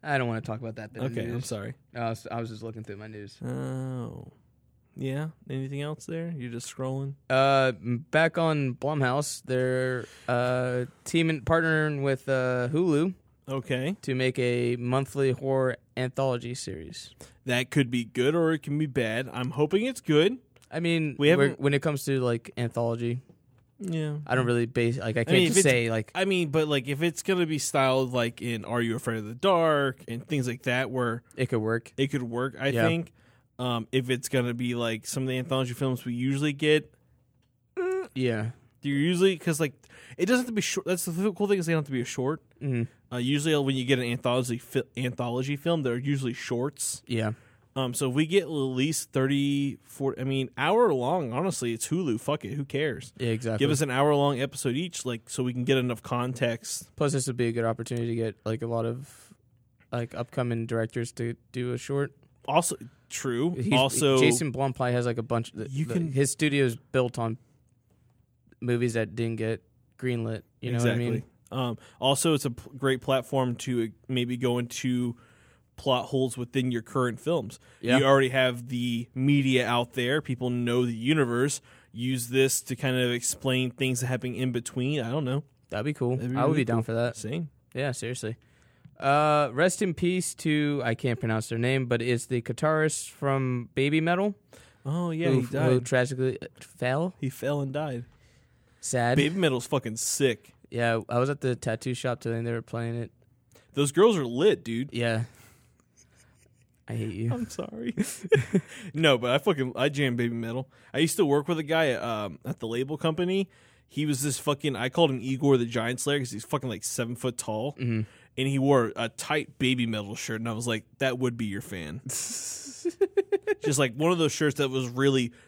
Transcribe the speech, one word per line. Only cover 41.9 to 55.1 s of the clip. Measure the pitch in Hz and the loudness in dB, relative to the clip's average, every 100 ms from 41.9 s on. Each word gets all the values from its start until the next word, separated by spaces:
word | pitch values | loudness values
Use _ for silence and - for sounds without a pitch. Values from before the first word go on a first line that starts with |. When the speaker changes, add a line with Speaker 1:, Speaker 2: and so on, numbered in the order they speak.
Speaker 2:
be | 131 | -4
a | 117 | -4
short. | - 127 156 _ _ | -2 -2 -4 _ _
Speaker 1:
Mm-hmm. | 143 123 117 _ _ | -4 -2 -2 _ _
Speaker 2:
Uh, | 123 | -4
usually | 123 147 156 151 | 0 0 2 2
when | 139 135 | 2 0
you | 123 | 2
get | 135 | 2
an | 120 | 2
anthology | 120 127 123 127 120 | -2 2 2 0 -4
fi-, | - 135 - - | -2 -4 -4 -4
anthology | 127 123 135 120 131 143 | -4 -2 -4 -2 -2 -4
film, | 165 170 | 0 0
they're | 131 120 | 0 -2
usually | 139 143 131 | 0 0 0
shorts. | 123 - 120 135 143 - - - | -4 -4 -4 -4 -4 -6 -6 -4
Speaker 1:
Yeah. | 117 110 113 - _ _ - | 0 0 -2 -12 _ _ -4
Speaker 2:
Um, | 131 | -4
so | 120 135 | -2 0
if | 127 | 0
we | 160 | 2
get | 190 | 2
at | 165 | 0
least | 156 135 127 143 160 - | -2 -2 0 0 0 -2
thirty, | 135 135 139 143 143 139 110 | 0 2 2 2 0 -2 -4
forty, | _ - 135 - | _ -4 -4 -2
I | |
mean, | 131 135 131 - | -2 -2 -4 -2
hour | 143 214 240 | 2 4 4
long, | 135 123 180 135 | 4 2 0 0
honestly, | 120 185 - 120 | -2 -2 -2 -2
it's | 113 - | -4 -2
Hulu. | 165 175 113 | -2 0 -2
Fuck | - 151 101 | -2 -4 -4
it. | |
Who | 143 139 | -8 -4
cares? | 143 151 123 - - | -2 -2 -4 -10 -6
Speaker 1:
Yeah, | 123 | -2
exactly. | 110 117 107 139 | -2 -2 2 2
Speaker 2:
Give | |
us | 147 | 2
an | 147 | 2
hour | 127 147 143 | 2 4 4
long | 143 131 | 4 2
episode | 135 - 139 127 | -4 -2 -2 -2
each, | 180 - | -4 -6
like, | 127 | -6